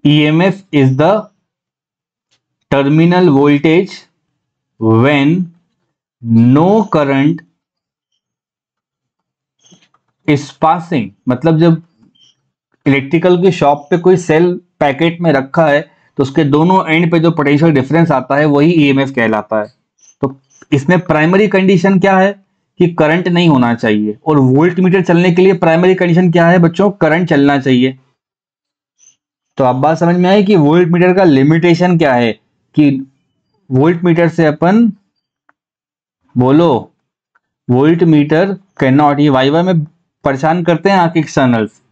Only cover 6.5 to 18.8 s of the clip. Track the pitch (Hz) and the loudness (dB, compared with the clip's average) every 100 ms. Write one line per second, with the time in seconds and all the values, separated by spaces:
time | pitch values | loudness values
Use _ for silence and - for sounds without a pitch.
6.5 | 139 175 220 202 160 143 139 147 165 _ | 2 2 0 -2 -2 -2 0 0 -4 _
7.5 | _ _ _ _ _ _ _ _ _ _ | _ _ _ _ _ _ _ _ _ _
8.5 | _ _ _ _ _ _ _ _ _ _ | _ _ _ _ _ _ _ _ _ _
9.5 | _ _ _ _ _ _ _ - 143 - | _ _ _ _ _ _ _ -4 -4 -4
10.5 | - 160 170 170 147 107 _ - 123 165 | -4 -2 -2 -4 -6 -6 _ -6 -2 0
11.5 | 156 170 165 _ _ _ _ _ _ _ | 2 2 0 _ _ _ _ _ _ _
12.5 | _ _ _ - 135 135 165 175 180 185 | _ _ _ -2 -2 -2 -2 0 0 0
13.5 | 180 143 147 - 175 170 180 170 156 175 | 0 -2 -2 -4 -2 0 0 0 0 0
14.5 | 180 _ _ 147 135 165 170 170 139 131 | -4 _ _ -4 -2 -4 -2 -2 -2 -2
15.5 | - 160 143 151 _ _ - 135 165 147 | -2 0 0 -4 _ _ -6 -4 -2 0
16.5 | 147 170 190 156 160 170 170 165 165 143 | 0 2 0 0 -2 0 0 0 -2 0
17.5 | 147 165 139 127 156 160 135 120 139 151 | 0 2 0 -2 -2 0 -2 -2 -2 0
18.5 | 143 151 175 | 2 2 2